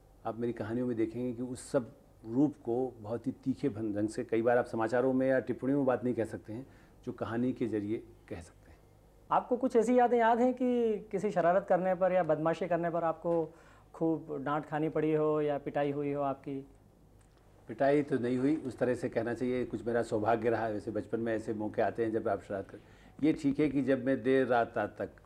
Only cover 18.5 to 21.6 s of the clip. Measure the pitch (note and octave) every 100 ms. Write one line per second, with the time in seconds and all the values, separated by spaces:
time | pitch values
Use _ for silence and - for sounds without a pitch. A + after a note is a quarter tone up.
18.5 | D#3 C3 - B2 A#2+ B2 A#2+ A2+ A#2 B2+
19.5 | B2+ A#2 A2 G#2+ A#2 A2+ A2 G#2 A#2 A#2
20.5 | C3 A2+ G#2 A#2 G#2 - A2+ A2+ A2 G#2+
21.5 | G#2+